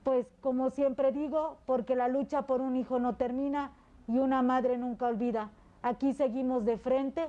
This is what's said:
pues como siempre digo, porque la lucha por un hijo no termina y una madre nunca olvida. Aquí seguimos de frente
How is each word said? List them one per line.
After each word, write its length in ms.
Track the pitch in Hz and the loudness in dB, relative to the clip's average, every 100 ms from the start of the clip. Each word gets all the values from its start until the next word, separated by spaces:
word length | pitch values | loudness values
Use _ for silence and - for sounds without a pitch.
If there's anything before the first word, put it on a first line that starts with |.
pues 220 | - 262 240 _ | 2 0 0 _
como 300 | 269 254 262 | -2 0 0
siempre 420 | 254 277 262 269 | 2 0 2 0
digo, 460 | 262 302 311 311 285 - | 0 -2 -2 -2 -6 -2
porque 300 | 254 233 254 | -2 0 0
la 120 | 247 | 2
lucha 360 | 262 277 294 | 0 0 -2
por 180 | 277 254 | 0 0
un 160 | 262 254 | 0 -2
hijo 220 | 247 254 | -2 0
no 160 | 247 220 | 0 0
termina 560 | 247 247 277 285 277 - - - - | -2 -2 -2 -2 -4 -10 -20 -20 -2
y 120 | 233 | 0
una 220 | 269 262 | 2 2
madre 360 | 247 254 254 247 | 2 2 2 0
nunca 300 | 247 226 247 | -2 -2 -2
olvida. 420 | 233 240 220 214 - - - | 0 0 -2 -6 -12 -20 -6
Aquí 320 | 240 247 269 | -4 0 0
seguimos 500 | 277 269 233 254 254 | 2 0 0 0 0
de 140 | 214 226 | 0 -2
frente 500 | 254 262 269 269 | 0 0 0 -2